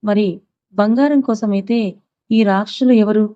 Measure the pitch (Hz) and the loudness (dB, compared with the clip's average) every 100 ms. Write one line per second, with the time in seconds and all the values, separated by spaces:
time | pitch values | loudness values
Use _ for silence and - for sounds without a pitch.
0 | 208 208 208 170 _ _ _ 190 208 233 | 0 0 -2 -4 _ _ _ -2 0 2
1 | 285 294 269 220 220 196 196 233 208 - | 2 0 0 -4 -2 -4 -2 -4 -4 -8
2 | _ _ _ 226 208 190 208 - 254 233 | _ _ _ 2 2 2 -2 -2 2 2
3 | 208 214 214 | 2 2 0